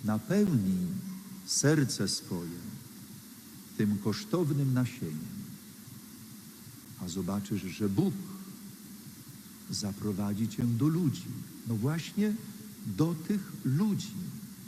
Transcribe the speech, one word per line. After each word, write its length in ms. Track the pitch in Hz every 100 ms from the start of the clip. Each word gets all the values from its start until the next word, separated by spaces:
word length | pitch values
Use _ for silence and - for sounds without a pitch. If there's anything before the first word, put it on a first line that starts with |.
„Napełnij 840 | - 110 - 190 202 139 95 92 90 - - - - - -
serce 600 | - 135 156 127 - 98
swoje 520 | - - 90 85 87 - - - - - - - - - - - -
tym 200 | 107 101
kosztownym 760 | 113 101 - 170 160 143 139
nasieniem”, 600 | 127 123 - 82 78 82 - - - - - - - - - - - - - - - - -
a 60 | 90
zobaczysz, 540 | 87 90 101 98 104
że 280 | 90 82 104
Bóg 240 | 98 190 - - - - - - - - - - - - - - - -
zaprowadzi 760 | - 104 92 107 95 101 101 110
cię 160 | -
do 240 | 123 117 147
ludzi. 380 | 160 165 - - - - - -
No 80 | 113
właśnie 580 | 123 165 - - 208 214 - - - - -
do 300 | 95 160 165 -
tych 240 | 208 - - -
ludzi, 480 | 135 214 185 - - - - - -